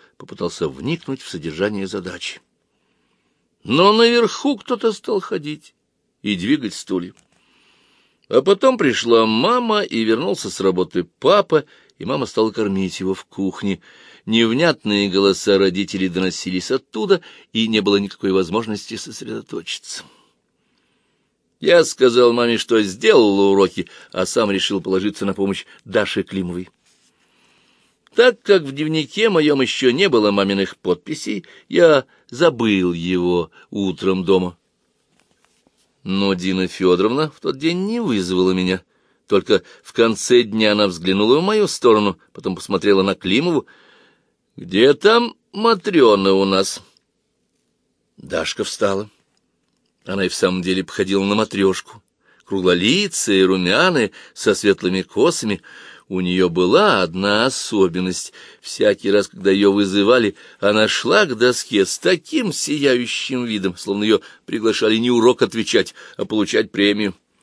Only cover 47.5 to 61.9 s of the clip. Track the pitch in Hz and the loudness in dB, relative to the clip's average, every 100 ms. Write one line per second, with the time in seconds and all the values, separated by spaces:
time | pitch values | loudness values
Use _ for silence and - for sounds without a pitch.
47.5 | _ _ _ _ _ _ _ - 82 78 | _ _ _ _ _ _ _ -8 -6 -4
48.5 | - 104 - 101 98 104 _ _ _ _ | -6 -8 -2 -2 -2 -8 _ _ _ _
49.5 | _ _ _ _ _ - 98 92 - 95 | _ _ _ _ _ -10 -4 -4 0 0
50.5 | 92 90 92 87 - 95 98 98 104 107 | 0 -2 -4 -4 -4 -2 0 0 0 -2
51.5 | 98 95 92 - - _ _ _ _ - | 0 0 0 -8 -20 _ _ _ _ -8
52.5 | 98 90 87 104 180 202 - - 95 92 | -2 0 2 0 0 -4 -4 0 2 2
53.5 | 92 87 113 180 151 107 - - - 110 | 2 0 0 2 0 -2 -6 -20 -4 -2
54.5 | 98 104 95 95 95 - 101 156 165 110 | 0 0 0 -2 -2 -4 0 0 0 -4
55.5 | 95 - - - - - 92 90 92 90 | -6 -10 -20 -20 -20 -10 -4 -2 0 0
56.5 | 85 90 156 208 110 87 90 101 104 127 | 2 2 2 2 0 -2 -2 0 0 0
57.5 | - - 107 92 90 92 90 - - - | -4 -4 0 0 0 -6 -6 -12 -18 -20
58.5 | - - - 107 98 101 104 98 - 95 | -20 -12 -2 0 0 0 0 0 -2 0
59.5 | 98 101 101 98 101 101 123 104 - - | 4 4 2 0 2 2 2 0 -4 -16
60.5 | - 101 107 110 - 120 202 180 113 123 | -4 0 2 0 -2 0 0 0 0 0
61.5 | 120 - 104 95 | 0 -2 0 0